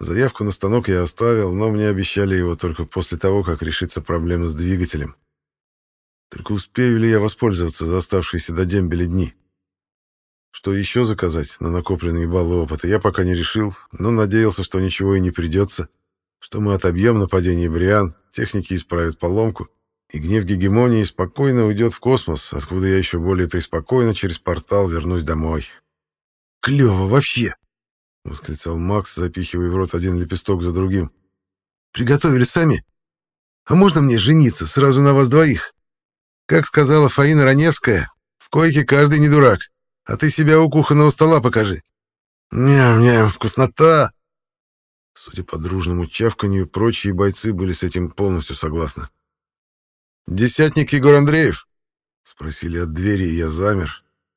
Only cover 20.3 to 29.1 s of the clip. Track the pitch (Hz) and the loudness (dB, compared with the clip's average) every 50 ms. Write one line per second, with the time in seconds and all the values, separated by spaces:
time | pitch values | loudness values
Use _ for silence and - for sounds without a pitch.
20.3 | 104 110 98 87 101 90 95 98 101 117 123 123 117 110 104 92 - - 95 90 | -2 0 0 0 -2 0 0 2 2 2 2 2 2 0 -2 -2 -4 -6 -6 -6
21.3 | - - 139 139 127 123 113 107 104 104 117 117 - - - 120 131 120 - - | -4 -2 -2 0 2 2 0 0 0 0 0 -2 -2 -2 -2 0 0 0 -2 -4
22.3 | 80 73 - - - 73 73 - 90 92 92 95 95 95 90 - - 85 82 92 | -6 -8 -8 -8 -10 -10 -8 -6 -6 -4 0 0 0 0 0 -2 -4 -4 -2 -2
23.3 | 95 90 90 80 - 90 80 - - 82 78 - 123 127 120 113 104 - - 95 | 0 0 -2 -2 -2 -4 -6 -6 -6 -8 -6 -2 0 0 0 0 0 -2 -4 -6
24.3 | 85 - _ 92 85 76 - - 101 101 98 90 82 82 78 87 90 87 78 78 | -6 -6 _ -6 -6 -6 -4 -2 -2 0 0 0 -2 -4 -4 -4 -4 -4 -4 -4
25.3 | 80 78 78 80 80 76 - - - - _ _ _ _ _ _ _ _ _ _ | -4 -4 -4 -4 -4 -4 -6 -10 -14 -20 _ _ _ _ _ _ _ _ _ _
26.3 | _ _ _ _ _ _ - - 143 143 131 113 95 95 95 95 117 139 135 - | _ _ _ _ _ _ -4 -2 2 4 4 4 4 2 0 2 2 2 2 0
27.3 | - 120 117 98 - - _ _ _ _ _ _ _ _ _ _ _ _ - 76 | -2 -4 -4 -4 -6 -10 _ _ _ _ _ _ _ _ _ _ _ _ -18 -16
28.3 | 73 73 - - 78 - - 85 82 82 85 92 101 104 90 - | -16 -14 -12 -12 -12 -10 -10 -8 -6 -6 -4 -2 -2 -2 -4 -4